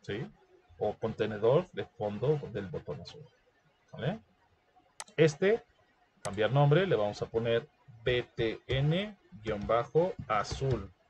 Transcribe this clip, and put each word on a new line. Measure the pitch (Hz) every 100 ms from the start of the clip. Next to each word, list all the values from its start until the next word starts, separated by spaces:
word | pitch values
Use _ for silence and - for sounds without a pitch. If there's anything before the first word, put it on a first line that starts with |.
¿sí? | - 104 202 - _ _ _ -
O | 107
contenedor | 101 113 104 107 107 110 147 180
de | - 101
fondo | _ 104 104 123 151 117
del | 107 95
botón | 147 - -
azul, | - - - _ _ _ _ _ _
¿vale? | 98 123 220 _ _ _ _ _ _ _ _ - -
Este, | 156 156 190 226 - _ _ _ _ _
cambiar | 101 98 107
nombre, | 135 143 151 190
le | 113
vamos | 104 104
a | -
poner | 113 117 117 - _ - -
B | 131 123 117 -
T | 113 104 -
N, | 131 143 170 208 202 _ 107
guion | 107 104 101
bajo, | 117 117 156 185 - -
azul. | 107 101 - 135 117 - _